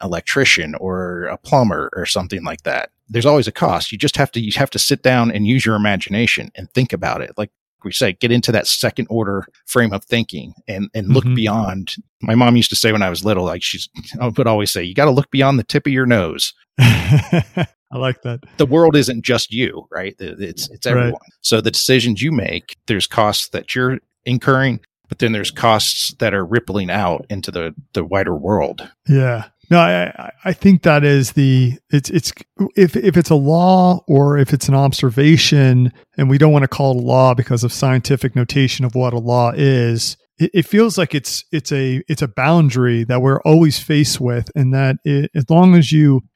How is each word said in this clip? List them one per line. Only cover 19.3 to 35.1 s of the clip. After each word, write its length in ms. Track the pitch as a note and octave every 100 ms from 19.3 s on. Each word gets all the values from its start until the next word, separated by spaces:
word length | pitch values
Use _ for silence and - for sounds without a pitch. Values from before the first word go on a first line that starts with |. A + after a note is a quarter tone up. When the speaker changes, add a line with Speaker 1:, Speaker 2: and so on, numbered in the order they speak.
| A#2 -
Speaker 1:
you, 340 | A2+ B2 - -
right? 260 | E2+ G2 -
The, 140 | F2 -
it's, 260 | F#2+ - -
it's 160 | - B2+
Speaker 2:
Right. 120 | B2
Speaker 1:
everyone. 240 | A#2+ G2+ _ _
So 200 | - A2
the 100 | A2
decisions 500 | - - C3 A#2+ F#2+
you 100 | D3
make, 440 | C#3 - F2 - - -
there's 200 | G2+ -
costs 420 | - G#2+ G2 -
that 260 | F#2 - B2+
you're 240 | B2+ C3 _ _ -
incurring, 540 | B2 - C3 C3+ A#2 _ _ -
but 120 | -
then 120 | A#2
there's 200 | G#2+ F#2
costs 640 | - A#2 A2 - - - -
that 140 | A2+
are 120 | G2 F2
rippling 440 | A#2 - G2+ F2+
out 360 | F2 F2+ D2+ -
into 220 | G2 -
the, 240 | F2+ E2 - -
the 100 | F#2
wider 320 | D#2+ G2 F2 D#2
world. 540 | D#2+ G#2 C#2+ - - _ -
Speaker 2:
Yeah. 380 | C3+ B2+ A#2 - _ -
No, 100 | F3
I, 240 | E3+ B2 F2+ -
I, 140 | - - F#3+
I 80 |
think 300 | E3 G3+ F#3
that 200 | E3+ D3
is 300 | C#3+ C#3+ B2+
the, 400 | D3 C3+ C3 B2 C#3 _
it's, 200 | D3 -
it's, 220 | F#3+ - - - - G3 -
if, 200 | F3 A#3
if 220 | G#3+ E3+
it's 120 | -
a 40 | D3+
law 680 | C#3 E3 F3+ F#3 F3+ F3+ -
or 300 | C#3 C#3+ C#3+
if 160 | C3+
it's 140 | C3 -
an 80 | C3+
observation, 1160 | C#3 - C3+